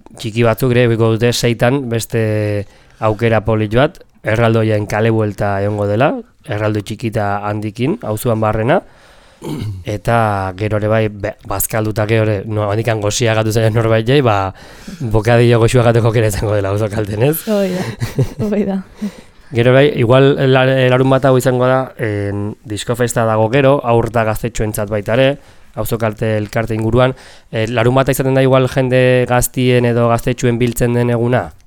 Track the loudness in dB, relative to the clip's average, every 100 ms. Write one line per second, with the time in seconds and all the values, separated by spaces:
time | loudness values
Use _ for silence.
0 | -16 -12 -6 0 2 2 2 2 2 2
1 | 2 2 0 0 0 0 0 0 -2 -6
2 | -4 -2 -2 0 -2 -4 -8 -14 -20 -4
3 | -2 0 0 0 0 0 0 2 0 -2
4 | -20 _ -4 0 2 2 2 0 -2 0
5 | 0 0 -2 -2 -4 -2 -2 -2 -2 0
6 | 0 -2 -10 _ -10 -4 -2 -2 -6 -8
7 | -6 -4 -4 -4 -6 -6 -6 -4 -4 -4
8 | -6 -6 -2 0 0 0 0 0 -2 -14
9 | -20 -20 -20 _ -10 -8 -8 -10 -8 -6
10 | -2 0 0 -2 -4 -6 -4 -2 0 0
11 | 0 -4 -10 -10 -8 -6 -4 -4 -2 -2
12 | 0 2 2 -2 -4 -4 -2 -2 -2 -2
13 | -2 -2 0 0 0 0 0 2 2 0
14 | 2 2 2 0 -2 -8 -16 -20 -18 -10
15 | -4 0 2 4 4 4 4 4 4 4
16 | 2 2 0 0 -2 -2 -2 -2 -2 -4
17 | -4 0 0 0 -2 -2 -2 -4 -6 -8
18 | -6 -4 -4 -4 -2 -2 -2 -4 -8 -10
19 | -10 -10 -20 -20 -6 0 4 6 4 2
20 | 2 4 4 4 2 4 2 2 2 4
21 | 4 2 4 2 2 0 2 0 -2 -6
22 | -4 -4 -4 -4 -6 -10 -10 -8 -6 -2
23 | -2 0 0 2 2 2 2 2 2 0
24 | 0 0 -2 -2 -4 -4 -4 -4 -4 -4
25 | -2 0 2 0 -8 -20 -14 -10 -6 -4
26 | -4 -4 -2 -2 -4 -4 -4 -2 0 2
27 | 2 -2 -12 -20 -10 -4 -2 0 2 2
28 | 2 0 0 2 4 4 2 0 0 2
29 | 4 2 2 0 0 0 2 2 2 2
30 | 2 0 -2 -2 0 0 0 0 0 0
31 | 0 0 0 0 -2 -10